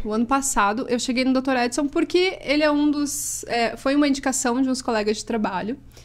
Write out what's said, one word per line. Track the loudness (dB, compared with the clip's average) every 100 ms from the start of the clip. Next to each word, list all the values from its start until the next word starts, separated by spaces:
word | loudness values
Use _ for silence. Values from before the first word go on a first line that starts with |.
O | -2
ano | -2 0
passado | 0 0 2 2 0 -2
eu | -2
cheguei | 0 0
no | 2
doutor | 2 2 0
Edson | 0 0 -2
porque | 0 2 2 2 0
ele | -2 2
é | 2
um | 4 2
dos, | 2 -2 -4 -6 -8
é, | -4 -2 0 -2
foi | 0
uma | 2 2
indicação | 2 0 0 0 2
de | 0
uns | 0
colegas | -2 0 0 -2
de |
trabalho. | -2 -2 -2 -2 -4 -8 -12 -20